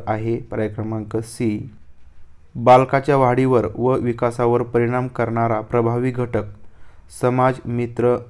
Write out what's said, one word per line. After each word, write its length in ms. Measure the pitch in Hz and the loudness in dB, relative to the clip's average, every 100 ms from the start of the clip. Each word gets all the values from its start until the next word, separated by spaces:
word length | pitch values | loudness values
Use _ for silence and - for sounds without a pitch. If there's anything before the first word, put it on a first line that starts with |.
| - | -2
आहे. 300 | 110 113 117 | -4 -2 -4
पर्याय 320 | - 110 107 | -6 -6 -4
क्रमांक 480 | 104 107 110 104 110 | -6 -6 -6 -6 -6
सी. 540 | 113 - 117 104 131 - - - - - - - - 123 | -6 -4 -2 -2 -8 -16 -20 -20 -18 -18 -18 -20 -14 2
बालकाच्या 600 | 120 127 131 139 135 139 | 6 8 6 0 2 4
वाढीवर 500 | 127 127 131 123 104 | 4 4 4 2 2
व 220 | 104 123 131 | 0 0 2
विकासावर 680 | 120 117 120 117 120 120 | 0 0 -2 2 2 2
परिणाम 460 | 120 120 120 127 127 | 0 0 0 0 -2
करणारा 520 | - 113 117 117 107 | -4 -2 0 0 -2
प्रभावी 500 | 107 120 117 120 127 | 0 0 2 0 -2
घटक 340 | 123 120 113 104 - - - - - - - | -2 -2 -4 -4 -10 -18 -18 -18 -20 -20 -2
समाज, 340 | 127 127 127 127 | 0 2 2 0
मित्र, 520 | - 120 120 117 120 123 | -4 -4 -4 0 2 2